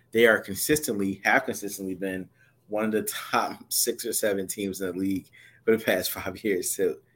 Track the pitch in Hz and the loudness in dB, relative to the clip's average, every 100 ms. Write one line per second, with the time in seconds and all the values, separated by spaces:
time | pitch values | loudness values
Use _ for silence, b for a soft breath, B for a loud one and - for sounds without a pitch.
0 | b 113 113 104 - 98 - 147 131 104 | b 6 6 6 2 -2 2 2 2 0
1 | 98 95 110 127 - 104 101 98 95 90 | -2 0 2 2 2 -6 -6 -8 -8 -6
2 | 95 92 90 b b b - 104 110 107 | -6 -6 -10 b b b -6 -2 0 0
3 | 104 - - 120 92 98 - - 120 - | -2 -6 0 0 0 -4 -6 -2 -2 -2
4 | 117 - 107 98 92 110 98 92 92 87 | -4 0 0 0 -4 -4 -4 -4 -6 -2
5 | 98 95 - B B B - 110 - 92 | -2 -2 -6 B B B 2 2 2 0
6 | - 95 98 92 107 90 - - 92 - | -2 -6 -8 -4 -2 0 -2 0 0 -2
7 | _ | _